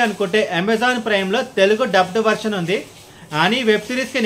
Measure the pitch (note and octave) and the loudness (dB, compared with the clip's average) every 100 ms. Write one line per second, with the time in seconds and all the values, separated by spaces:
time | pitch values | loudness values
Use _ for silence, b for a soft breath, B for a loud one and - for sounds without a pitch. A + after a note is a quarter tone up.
0 | A3+ F#3+ F#3+ G#3+ F#3 E3+ G3+ A3 B3 A#3+ | 0 -2 -2 0 0 -2 0 0 0 0
1 | A3 G3+ F#3+ A#3+ B3+ G3 G3 G#3+ A#3 F#3 | 0 -2 0 -2 -2 2 2 2 2 2
2 | F3+ A3 A3 G#3 A3 G3 E3 A#3+ - B | 2 0 0 0 -2 -4 -2 -4 -6 B
3 | B B B D3+ F3+ B3+ A3 G#3+ - B3+ | B B B 0 2 2 2 0 0 -4
4 | C4 C4 | -4 -2